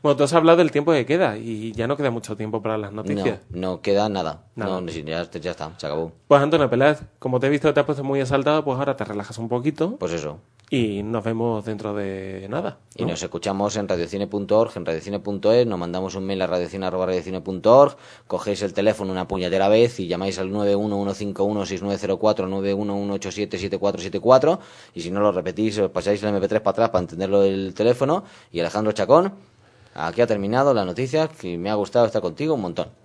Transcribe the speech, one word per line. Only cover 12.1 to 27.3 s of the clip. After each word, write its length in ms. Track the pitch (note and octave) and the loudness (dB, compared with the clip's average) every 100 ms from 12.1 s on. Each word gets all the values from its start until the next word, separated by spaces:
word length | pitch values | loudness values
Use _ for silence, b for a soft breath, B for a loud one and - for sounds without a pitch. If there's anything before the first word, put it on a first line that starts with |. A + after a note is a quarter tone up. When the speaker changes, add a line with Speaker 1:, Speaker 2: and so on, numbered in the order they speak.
| F#2+ F#2+ F#2+ G2 | -6 -10 -12 -8
Speaker 1:
nada, 280 | C#3+ G3 - _ - | -6 -6 -10 _ -6
Speaker 2:
Y 60 | |
Speaker 1:
¿no? 60 | F2 | -6
Speaker 2:
nos 120 | E2 | -4
escuchamos 540 | F2 E2+ G2+ G2 G2+ G#2 | -8 -6 -4 0 -2 -2
en 140 | G2 | -2
radiocine 360 | F2+ E2+ G2 G2+ | -2 -2 -4 -4
punto 300 | G2+ G2 G#2+ | -4 2 2
org, 140 | A2+ G2+ | 2 -2
en 80 | E2+ | -4
radiocine 340 | D#2+ G2+ G2+ | -4 -4 -8
punto 320 | G2+ G2 G#2 | -6 0 4
es, 160 | A#2+ A#2+ | 4 4
nos 100 | F#2 | 0
mandamos 380 | F2 F2+ F#2+ F#2 | -4 -4 -4 -6
un 80 | F#2+ | -6
mail 160 | G2 | -2
a 40 | F2+ | 0
radiocine 380 | F2+ F2 F#2+ F#2 | 0 -2 -4 -4
arroba 220 | F2+ F#2 | -2 0
radiocine 340 | F#2 F2+ F#2 | -2 -4 -8
punto 360 | F#2+ F#2 G2 B2+ | -6 0 6 8
org, 200 | D3 - B B _ | 8 4 B B _
cogéis 360 | F2+ - F#2+ | -4 -2 -2
el 120 | G2 | -2
teléfono, 380 | F#2 G#2 G2+ G2 | 2 2 2 -4
una 160 | F#2 F#2 | -4 -4
puñetera 400 | F#2+ F2+ F#2+ G2 | -4 0 2 6
vez, 320 | A2 A#2+ A#2+ | 6 4 2
y 80 | F2 | -4
llamáis 320 | F2 G2 F#2+ | -2 -2 -4
al 100 | F#2+ | -4
nueve 280 | G2+ G2+ G2+ | 0 2 2
uno 180 | G#2+ G2+ | 0 -2
uno 180 | G2 | -2
cinco 300 | F#2+ G#2 G2 | -4 -6 -2
uno 220 | G2+ G#2 F2+ | 0 0 -4
seis 160 | F#2+ | -4
nueve 160 | G2 G2 | -4 -4
cero 180 | G2+ F#2 | -2 2
cuatro, 280 | G#2+ G#2+ F#2 | 2 2 -2
nueve 260 | G2 G2 | -2 -2
uno 220 | G2 G#2 G2+ | -2 -2 -4
uno 200 | G2+ G2 | -4 -4
ocho 180 | G2 | -6
siete 240 | G2 G#2 F#2 | -6 -6 -4
siete 200 | F#2+ F#2+ | -4 0
cuatro 200 | G2+ F#2+ | -2 -2
siete 220 | F2+ F#2+ | -6 0
cuatro, 400 | A2 C3 D3 F#3+ B B B F2 | 6 6 6 0 B B B -10
y 60 | |
si 100 | E2 | -6
no, 80 | G2 | 2
lo 140 | G#2 | 2
repetís, 440 | F2+ F2 F2+ A2 G#2 | 2 -4 -2 -2 0
os 140 | G2 | -2
pasáis 320 | F#2 G2+ G2+ | 0 -2 0
el 60 | G#2+ | 0
M 100 | G2+ | 0
P 80 | G2 | 0
tres 140 | G#2+ | 0
para 100 | G2+ | 0
atrás 180 | F#2+ A2+ | 2 2
para 100 | F#2 | 2
entenderlo 400 | F2+ E2 F#2+ | -2 -4 0